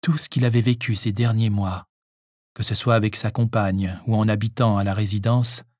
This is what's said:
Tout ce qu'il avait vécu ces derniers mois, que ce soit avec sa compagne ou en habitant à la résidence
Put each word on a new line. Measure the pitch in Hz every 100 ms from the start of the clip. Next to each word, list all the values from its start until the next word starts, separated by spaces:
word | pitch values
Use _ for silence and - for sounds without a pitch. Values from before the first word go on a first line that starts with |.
Tout | - 151
ce | -
qu'il | -
avait | 123 117
vécu | 113 120 -
ces | 107 113
derniers | 98 120 113 113
mois, | 101 98 90 - _ _ _ _ _ _
que | -
ce | 117 113
soit | -
avec | 113 107 -
sa | 107
compagne | - 113 113 101 95 95 92 -
ou | 110
en | 107
habitant | 104 110 - 117 101
à |
la | 98
résidence | 98 104 101 107 123 120 - -